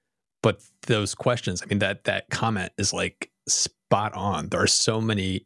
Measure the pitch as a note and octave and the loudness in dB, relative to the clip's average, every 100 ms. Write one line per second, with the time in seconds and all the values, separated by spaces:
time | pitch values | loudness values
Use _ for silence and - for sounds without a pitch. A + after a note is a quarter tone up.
0 | _ _ _ - A2+ G2+ - - - A2 | _ _ _ 0 0 0 -8 -12 -2 0
1 | G2+ - - A#2+ - F2+ - G#2 G2 G#2 | 0 0 0 0 -2 -6 -2 0 0 -2
2 | - G2 - - A2+ G#2 F#2 - G2+ F2+ | -2 -2 -4 -2 -2 -2 -4 -2 -2 0
3 | F#2 - - _ - - - _ - G2 | -4 -6 -14 _ -2 0 -2 _ 0 2
4 | G#2+ - G2+ D#2+ F#2 F2 G2 - - A2 | 2 -2 -2 -2 -2 0 2 2 2 0
5 | A2+ G#2 F#2+ F#2+ | 0 0 0 -2